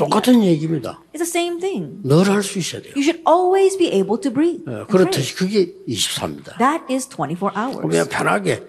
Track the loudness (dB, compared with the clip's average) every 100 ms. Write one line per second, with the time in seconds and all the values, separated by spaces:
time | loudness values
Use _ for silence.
0 | 0 2 4 6 6 2 0 -4 -6 -12
1 | _ -6 -4 -2 -4 -4 -4 -4 -8 -6
2 | 2 4 4 2 -2 -4 -6 -8 -8 -2
3 | 0 0 2 4 4 4 2 2 2 2
4 | 0 -2 -2 0 0 -2 -8 -10 2 4
5 | 4 2 -2 -4 0 0 0 -4 -8 -4
6 | -4 -4 -6 -8 -10 -2 0 0 -4 -6
7 | -6 -6 -6 -4 -4 -4 -6 -6 -2 0
8 | 0 -2 0 0 0 -4